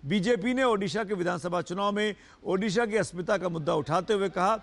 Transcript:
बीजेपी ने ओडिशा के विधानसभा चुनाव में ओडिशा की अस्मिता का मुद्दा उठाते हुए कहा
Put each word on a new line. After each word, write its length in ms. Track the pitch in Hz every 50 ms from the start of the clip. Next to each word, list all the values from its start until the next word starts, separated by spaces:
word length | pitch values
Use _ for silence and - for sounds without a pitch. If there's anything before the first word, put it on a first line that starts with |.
| -
बीजेपी 480 | 139 190 214 170 240 240 190 185 247 247
ने 100 | 262 262
ओडिशा 400 | 247 220 196 202 170 151 214 220
के 100 | 185 214
विधानसभा 480 | 180 170 175 180 160 - 175 175 175
चुनाव 300 | - - 175 196 202 208
में 240 | 208 208 214 214 190 - - - - - -
ओडिशा 420 | 147 185 190 214 214 170 233 240
की 120 | 208 214
अस्मिता 400 | 214 170 - 165 180 165 214 208
का 120 | 185 185 180
मुद्दा 260 | 165 165 143 170 165
उठाते 380 | 156 127 139 160 185 170 - 214
हुए 160 | 196 196 185
कहा 280 | - 185 180 202 226 208